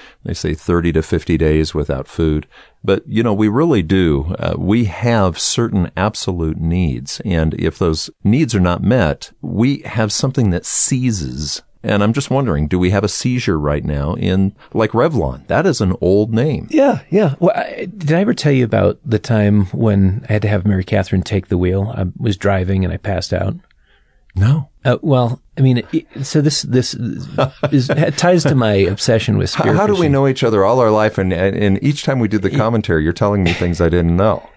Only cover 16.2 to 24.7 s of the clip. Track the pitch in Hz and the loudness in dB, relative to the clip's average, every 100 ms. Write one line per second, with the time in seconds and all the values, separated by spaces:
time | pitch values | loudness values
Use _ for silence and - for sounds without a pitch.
16.2 | 110 110 151 101 - 311 277 170 - 190 | 2 0 0 -2 -2 2 2 0 -2 0
17.2 | 196 131 175 - - - 180 208 147 165 | 0 2 0 0 -4 -8 -12 -6 -2 0
18.2 | 208 - 151 135 117 110 95 - - 107 | 0 0 0 2 2 2 0 -2 -4 -4
19.2 | - 113 104 104 95 - 113 98 95 104 | 0 2 4 2 0 0 0 2 2 0
20.2 | - 107 104 104 101 95 90 101 95 95 | -2 -2 0 0 0 -2 0 -2 0 -2
21.2 | - 98 - 90 90 95 104 - 92 - | 0 -4 -2 0 0 0 -2 -4 -6 -4
22.2 | 117 98 101 98 92 95 92 - - 90 | -4 -2 0 0 0 0 0 -4 -6 -6
23.2 | - 90 95 175 _ _ _ _ _ _ | -2 -2 -2 -6 _ _ _ _ _ _
24.2 | _ 92 104 151 - | _ -2 2 2 -2